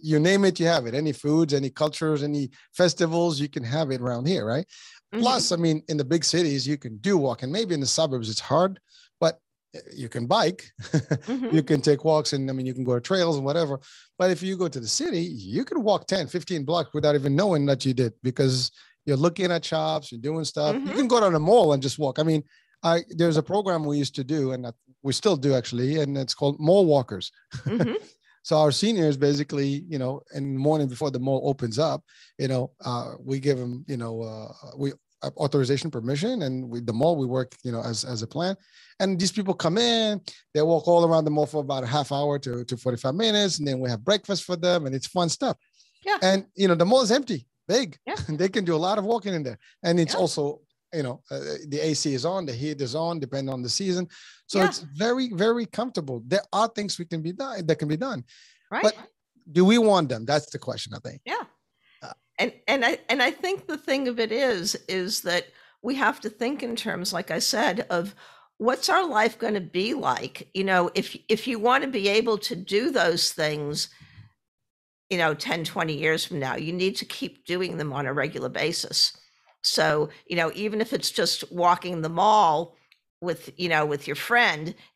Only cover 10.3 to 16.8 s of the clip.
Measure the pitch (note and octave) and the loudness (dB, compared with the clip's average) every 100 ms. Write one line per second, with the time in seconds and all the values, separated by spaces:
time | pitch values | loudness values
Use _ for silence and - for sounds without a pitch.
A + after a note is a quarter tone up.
10.3 | G#3+ E3+ F#3 - - - D#3 - C#3+ - | 2 2 -2 -10 -18 -2 -2 0 -4 -4
11.3 | B3+ B3 D#3+ C#3 D3 D3+ C#3 D#3+ D#3 D3+ | -4 0 2 2 2 2 2 2 2 0
12.3 | C#3+ C3+ C3 B2+ B2+ B2+ B2 - F#3+ E3+ | -2 -2 -4 -6 -4 -2 -2 0 0 2
13.3 | C#3+ C3+ D#3+ D3+ C#3 - - _ - F#3 | 0 0 0 -2 -4 -10 -20 _ 0 2
14.3 | D#3+ F#3+ F#3+ F3 C3 G#2+ - E4 F3+ E3+ | 2 -2 -2 -2 -4 -4 -2 -2 -2 -4
15.3 | B2+ F#2 C#3 C#4 E4+ G#3+ - - F#3+ C3+ | -8 -6 -4 -2 -2 2 0 0 -4 -2
16.3 | F3 D#3+ E3+ C#3 E3+ | -6 -4 -4 -2 -2